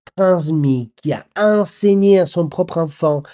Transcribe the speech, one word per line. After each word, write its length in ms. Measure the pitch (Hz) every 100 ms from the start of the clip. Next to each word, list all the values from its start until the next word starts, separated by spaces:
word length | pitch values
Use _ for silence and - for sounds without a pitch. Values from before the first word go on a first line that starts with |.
| - -
transmis, 720 | 190 180 151 156 143 127 117 _
qui 160 | 156
a 140 | 113 - -
enseigné 840 | 214 214 196 - 208 196 196 190
à 60 | 160
son 220 | 175 160
propre 300 | - 175 170
enfant 440 | 160 - 160 147 147